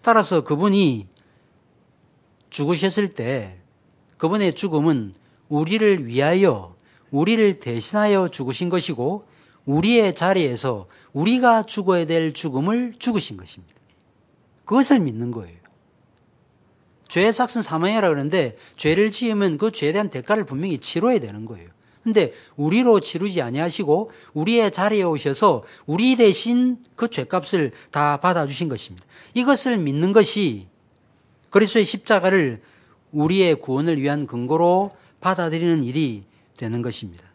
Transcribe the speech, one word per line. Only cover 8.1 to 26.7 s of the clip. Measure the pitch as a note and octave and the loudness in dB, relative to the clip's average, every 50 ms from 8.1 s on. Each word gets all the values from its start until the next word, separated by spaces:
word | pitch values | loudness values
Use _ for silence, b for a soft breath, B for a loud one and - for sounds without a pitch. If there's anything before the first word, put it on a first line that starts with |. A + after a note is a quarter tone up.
| G3+ F#3+ F#3 E3+ | 2 2 0 -2
죽으신 | - - C3+ B2 C3 - F3+ F3 | -4 -6 -6 -6 -4 -4 -4 -2
것이고 | F3+ F3+ - - D3+ A#2+ B2 D3 F#3+ G#3 b b b b b b b b b | -2 -2 -2 -4 -6 -4 -4 -4 -4 -6 b b b b b b b b b
우리의 | C#3 C#3 D#3 F3 G#3+ A#3+ A#3 G#3+ F#3+ E3+ | 0 0 2 2 4 4 4 4 2 0
자리에서 | - E3+ F#3 G3 F#3 D#3+ C3 B2 A2+ - C3 A#2 G2+ F2+ b b b b b | 0 0 0 2 2 0 0 -2 -2 -4 -4 -4 -4 -10 b b b b b
우리가 | b C#3 E3 G#3+ B3 B3+ B3+ A#3+ A3+ A3 G#3+ | b -2 0 2 2 4 4 4 4 4 2
죽어야 | - - G#3+ F#3+ F#3+ F#3 F3 E3 | -2 -6 -4 0 0 0 0 0
될 | D#3 E3 E3 E3 D#3+ | 0 0 0 0 0
죽음을 | - - - D#3 B2+ C3 D3+ F#3+ A3 A#3+ B3 A#3+ G#3+ - | -4 -4 -6 -4 -2 -2 0 0 0 -2 -2 -6 -8 -6
죽으신 | - B3 A3+ G3 - - G#2+ | -4 -2 -2 -2 -4 -6 -12
것입니다. | F#2 F2+ - - - F2 _ _ _ _ _ _ _ _ _ _ _ _ _ _ _ _ _ _ _ _ | -14 -16 -20 -20 -20 -20 _ _ _ _ _ _ _ _ _ _ _ _ _ _ _ _ _ _ _ _
그것을 | - G#3 C4 C4 - D4 A#3+ | 0 2 2 4 4 4 2
믿는 | E3+ C3+ A2 A2 A#2+ A#2+ | 2 0 -4 -6 -6 -6
거예요. | A#2 A2+ F#2+ E2+ E2+ F2 _ _ _ _ _ _ _ _ _ _ _ _ _ _ _ _ _ _ _ _ _ _ _ _ _ _ _ _ _ _ | -8 -8 -12 -14 -20 -20 _ _ _ _ _ _ _ _ _ _ _ _ _ _ _ _ _ _ _ _ _ _ _ _ _ _ _ _ _ _
죄의 | - E3+ F#3+ A3 | 0 2 2 2
삭은 | A3 - B3+ A#3+ - A#3 | 2 2 -2 -2 -2 -6
사망이라 | G3 - D#3+ D#3+ E3+ G3 G#3+ A3+ G3+ F3 | -6 -4 -2 -2 0 0 0 2 2 2
그러는데 | D3+ C#3+ C#3 D3+ F3+ F#3 D3 A#2+ A2+ B B B B | 0 0 -2 -2 0 0 0 -2 -4 B B B B
죄를 | - - D3+ D#3+ F#3 G#3 G#3+ | -4 0 0 2 2 2 0
지으면 | G3+ - B3 A#3 G#3+ G3+ G3+ F#3 D#3 | 0 -4 -4 -2 0 0 0 0 0
그 | C#3+ G#3 A3 | 0 -2 -4
죄에 | - - D3 D3 | -2 -2 -2 -2
대한 | E3 G3+ G#3 F3+ | 0 -2 -4 -4
대가를 | - C3 B2 - G#3+ G#3+ F3+ | -6 -10 -2 -2 -2 -2 -2
분명히 | - C3+ C3+ F3 G3 D#3+ A#2 | -6 -6 -6 -4 -4 -6 -6
치러야 | - - - F3 G3 B3 B3+ G3 | -6 -6 -4 0 0 2 2 0
되는 | B2 G#2 G2+ G#2+ A2 | -2 -4 -12 -12 -12
거예요. | A2 A#2 F2+ E2+ E2+ _ _ b b b b _ A3+ | -14 -14 -18 -20 -20 _ _ b b b b _ 2
근데 | G#3+ G#3 E3 A#2+ B B B B B | 2 2 2 2 B B B B B
우리로 | - C#3+ D#3 F#3 A#3+ B3+ B3 A3 G3 | -4 -2 2 2 4 4 6 4 4
치르지 | - - - E3 F#3+ G#3 F#3 F3 | 2 -2 -6 -4 -6 -4 -4 -4
아니하시고 | C3 A#2 B2 C#3+ D#3+ F3 - - G3 D3 D3+ F3+ A3 A3+ B B B B | -4 -4 -4 -4 -4 -4 -4 -4 2 2 2 2 0 -6 B B B B
우리의 | B D3+ D#3+ G#3 A#3 A#3 A3 G3 | B -4 -2 2 2 2 2 2
자리에 | - - F#3+ G#3 A3 G#3 | 0 0 0 0 2 2
오셔서 | F#3 F3 D#3 C#3+ - D3 C#3 - A3 G3+ D3 A2+ B B B B B | 0 0 -2 -2 -2 -4 -2 2 2 2 2 2 B B B B B
우리 | - D3+ F3 A#3 B3+ C4 | -4 -2 2 2 2 4
대신 | A#3+ A#3 G#3 F3+ - - A#3 A#3+ B3 B3+ B3+ | 6 6 6 6 2 -2 0 0 2 2 0